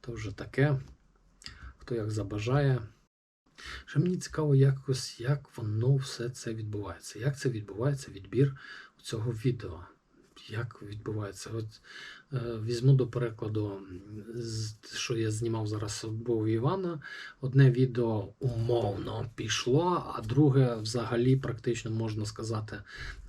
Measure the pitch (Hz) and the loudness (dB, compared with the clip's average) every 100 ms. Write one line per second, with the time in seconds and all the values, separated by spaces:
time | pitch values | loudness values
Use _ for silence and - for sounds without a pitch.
0 | - 113 107 - - - 147 135 - - | -12 -8 -8 -8 -6 2 2 2 -4 -18
1 | _ _ _ _ - - - - - 117 | _ _ _ _ -20 -16 -18 -14 -6 -4
2 | 107 107 101 104 110 143 139 127 110 - | -2 -2 -4 -4 0 2 4 2 -2 -14
3 | _ _ _ _ _ - - - - 143 | _ _ _ _ _ -18 -14 -14 -4 0
4 | 180 180 - - 151 135 139 135 - 131 | 2 0 -4 -2 4 6 6 4 -2 -4
5 | - - 120 147 - - 107 110 123 139 | -6 -4 -2 -2 -4 -6 -2 2 4 2
6 | 135 - 120 - 117 110 107 104 98 - | 0 -6 -6 -6 -8 -6 -6 -6 -8 -10
7 | - 104 135 135 131 107 107 98 139 139 | -14 -4 -4 -2 -2 -2 -6 -2 -2 -2
8 | - 98 95 113 139 135 - - - _ | -6 -16 -2 4 4 2 -14 -18 -20 _
9 | - 113 117 110 131 - 95 85 - _ | -8 -4 -4 -2 0 0 -4 -12 -16 _
10 | _ _ _ - - 107 113 - 101 104 | _ _ _ -20 -10 -6 -6 -8 -14 -10
11 | 110 107 101 95 - 113 110 - - - | -6 -4 -6 -8 -10 -8 -8 -12 -20 -18
12 | - - - 131 117 113 110 117 135 131 | -18 -18 -8 -6 -4 -4 -4 4 6 8
13 | 113 120 117 - 107 107 104 98 98 92 | 6 0 -2 -4 -4 -2 -2 -4 -10 -14
14 | 101 107 107 117 113 110 110 - - - | -14 -14 -12 -8 -6 -6 -6 -10 -12 -6
15 | - 113 110 110 117 113 107 107 104 - | -2 0 0 0 0 -2 -2 -4 -4 -6
16 | 110 110 117 113 110 113 139 190 175 156 | -6 -4 0 2 2 2 2 0 -2 -6
17 | - - - - 131 135 131 120 127 123 | -10 -14 -16 -8 4 8 8 8 4 2
18 | 113 107 101 - 127 117 117 120 117 101 | 2 0 -2 -4 -2 0 2 2 2 -2
19 | 104 110 110 - 110 - 120 143 180 170 | -4 -4 -6 -6 -4 -2 2 4 4 2
20 | - - 110 139 151 131 127 113 110 123 | -2 -6 0 6 8 8 4 2 -2 -2
21 | 117 120 127 131 110 107 123 117 113 110 | 0 2 4 4 2 -2 -2 -2 -2 -2
22 | 110 107 104 - 113 110 110 - - - | -2 -2 -6 -6 -4 -4 -4 -10 -12 -12
23 | - - | -10 -10